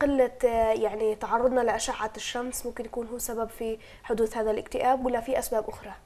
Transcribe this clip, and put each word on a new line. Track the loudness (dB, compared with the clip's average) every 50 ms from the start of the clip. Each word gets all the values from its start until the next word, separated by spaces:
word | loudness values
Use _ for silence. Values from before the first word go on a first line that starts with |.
قلة، | 2 2 6 4 4 4 2 2 2
آه، | 2 4 4 4 4 4
يعني | 4 2 0 0 2 0 0 0
تعرضنا | 0 -2 0 2 4 4 4 4 4
لأشعة | 2 2 0 0 0 -2 -4 -2 -4 -6 -6
الشمس | -8 -10 -6 -6 -6 -6 -6 -6 -6 -8
ممكن | -8 -8 -8 -10
يكون | -6 -6 -6 -6 -6
هو | -6 -8
سبب | -6 -4 -2 -2 -4 -4
في | -4 -6 -6 -4 -6 -6 -10 -18 -20 -16 -6
حدوث | -4 0 2 2 0 2 0
هذا | 0 0
الاكتئاب، | 0 0 -2 -4 -2 0 4 4 4 4 2
ولا | 0 0 -2
في | -2 0 -2 -2
أسباب | 0 0 -2 -2 -2 -4
أخرى؟ | -8 -12 -12 -14 -16 -16 -18